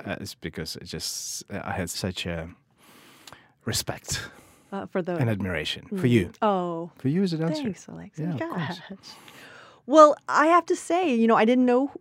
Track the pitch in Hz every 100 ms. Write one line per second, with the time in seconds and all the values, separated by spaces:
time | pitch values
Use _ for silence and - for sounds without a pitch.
0 | 101 92 - - 82 - 80 - 90 80
1 | - - - - - 101 - 95 85 -
2 | 98 90 90 85 85 - _ _ _ -
3 | - - - - _ _ - 107 - 95
4 | - - - - - _ - 196 190 190
5 | 180 175 117 104 95 80 78 - - 196
6 | 135 117 87 - 214 190 175 165 170 _
7 | 131 165 196 160 160 311 262 175 - 165
8 | 175 - 165 156 330 180 151 170 - 190
9 | - - - - - - - - - 311
10 | 302 - - 135 302 349 330 359 - 339
11 | 359 240 226 214 220 254 247 247 277 -